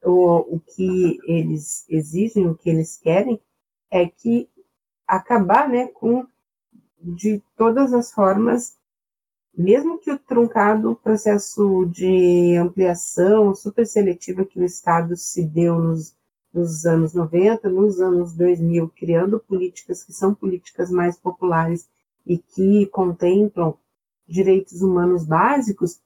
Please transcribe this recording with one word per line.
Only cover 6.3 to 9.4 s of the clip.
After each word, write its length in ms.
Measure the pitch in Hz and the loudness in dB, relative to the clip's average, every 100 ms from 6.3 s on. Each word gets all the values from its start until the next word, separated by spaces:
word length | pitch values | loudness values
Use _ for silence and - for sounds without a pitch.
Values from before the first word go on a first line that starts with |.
| _ _ _ _ _ _ _ | _ _ _ _ _ _ _
de 400 | 170 175 202 208 _ _ | -14 -6 -4 -4 _ _
todas 360 | 226 226 269 | 0 2 2
as 180 | 247 233 | 0 -2
formas, 680 | - 196 196 226 240 240 _ _ _ _ _ _ _ | 0 0 2 0 -2 -6 _ _ _ _ _ _ _